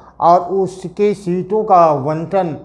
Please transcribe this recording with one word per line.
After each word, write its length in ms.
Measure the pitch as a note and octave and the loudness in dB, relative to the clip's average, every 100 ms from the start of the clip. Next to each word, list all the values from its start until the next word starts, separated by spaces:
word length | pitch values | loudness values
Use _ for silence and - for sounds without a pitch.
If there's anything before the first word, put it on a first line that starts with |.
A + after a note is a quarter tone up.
| - - | -20 -2
और 200 | E3 F3 | 2 2
उसकी 720 | F3 G3 F#3 - E3+ F3 G#3 | 2 -2 -4 -6 -12 -2 -2
सीटों 480 | G3+ - F3+ F#3 G#3+ | -2 -4 -6 -4 -4
का 120 | G#3+ F#3 | 2 4
आवंटन 800 | E3 D3 C3 D#3 E3 G3 F3+ C3 | 4 2 -2 -6 -4 -2 -4 -6